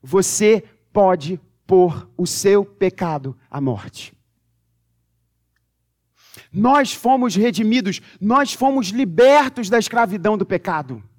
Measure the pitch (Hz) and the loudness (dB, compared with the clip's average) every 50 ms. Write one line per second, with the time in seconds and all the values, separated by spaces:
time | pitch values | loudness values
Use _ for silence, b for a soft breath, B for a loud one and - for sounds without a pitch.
0 | - 131 147 196 185 - - - 214 214 226 202 b b b b _ _ _ 208 | -8 0 0 0 0 0 -2 0 2 2 2 2 b b b b _ _ _ 2
1 | 202 190 185 175 139 156 185 170 _ _ _ _ _ - 190 185 180 175 156 - | 2 2 2 0 -4 -8 -10 -10 _ _ _ _ _ 2 4 4 4 4 0 -6
2 | - - _ - 180 170 - - - 196 196 202 202 202 _ _ 190 185 185 - | -12 -16 _ -6 -6 -6 -4 -2 2 2 2 2 0 -2 _ _ -2 -2 -2 -4
3 | 190 170 156 143 131 135 127 _ _ _ - 143 139 135 120 98 - - _ - | -6 -6 -6 -6 -8 -10 -14 _ _ _ -8 -4 -4 -4 -4 -4 -10 -16 _ -18
4 | - - _ _ _ _ _ _ _ _ _ _ _ _ _ _ _ _ _ _ | -20 -20 _ _ _ _ _ _ _ _ _ _ _ _ _ _ _ _ _ _
5 | _ _ _ _ _ _ _ _ _ _ _ _ _ _ _ _ _ _ _ _ | _ _ _ _ _ _ _ _ _ _ _ _ _ _ _ _ _ _ _ _
6 | _ _ b b b b b b b b - 180 214 247 269 294 269 - - - | _ _ b b b b b b b b -6 -2 0 2 2 2 2 0 -4 -4
7 | - 240 269 262 247 240 165 190 214 240 185 190 226 214 226 254 196 202 175 - | 0 0 0 2 0 0 0 0 0 0 0 0 0 0 0 0 0 -2 -6 -8
8 | b b b b 185 208 240 269 277 - - - 254 269 269 269 226 175 202 240 | b b b b -2 0 2 2 0 0 -4 -2 -2 0 0 0 -4 -4 -4 -4
9 | 269 190 160 165 240 269 277 294 277 262 - 254 226 185 220 233 214 - - 233 | -4 -2 2 4 6 6 6 4 4 2 -4 -8 -4 0 0 0 0 0 0 -2
10 | 233 196 190 202 165 208 214 202 190 - 190 170 - 190 175 156 147 131 131 110 | -2 -2 -2 -4 -2 -2 -2 -2 -2 -4 -4 -6 -4 -4 -6 -6 -6 -10 -14 -16
11 | 101 _ _ | -16 _ _